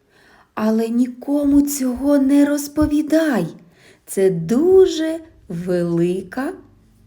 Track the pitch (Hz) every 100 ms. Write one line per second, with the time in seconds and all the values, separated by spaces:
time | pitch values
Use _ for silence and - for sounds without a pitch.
0 | _ _ _ _ _ - 220 220 226 233
1 | 254 - - 294 285 285 285 - 254 247
2 | 277 285 269 285 285 294 - 302 294 294
3 | 294 311 311 226 165 - - _ - _
4 | - 196 190 170 160 240 349 381 359 320
5 | 320 330 - _ - 170 180 180 170 170
6 | 180 185 190 254 285 381 - _ _ _